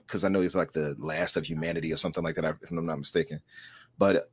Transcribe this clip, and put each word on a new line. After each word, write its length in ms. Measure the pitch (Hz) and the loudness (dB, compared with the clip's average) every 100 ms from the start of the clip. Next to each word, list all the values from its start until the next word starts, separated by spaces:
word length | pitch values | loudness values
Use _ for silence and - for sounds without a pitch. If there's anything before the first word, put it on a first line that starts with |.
| - | -4
'cause 160 | 98 | -2
I 60 | 95 | 2
know 120 | 95 | 2
it's 140 | 90 92 | 2 2
like 160 | 80 | 0
the 240 | 80 76 71 | 0 -4 -4
last 380 | 76 78 - 87 | -4 -2 0 0
of 100 | 76 | -2
humanity 460 | 80 82 82 80 | -4 -2 -2 0
or 60 | 78 | 2
something 260 | 90 87 | 2 0
like 120 | 82 80 | -2 -2
that, 220 | 80 80 | -2 -4
if 100 | - | -6
I'm 140 | 85 82 | -4 -4
not 140 | 73 | -4
mistaken. 420 | 71 85 80 76 - - - - - - | -2 0 0 -4 -14 -20 -20 -20 -8 2
But 200 | 98 90 - | 4 4 0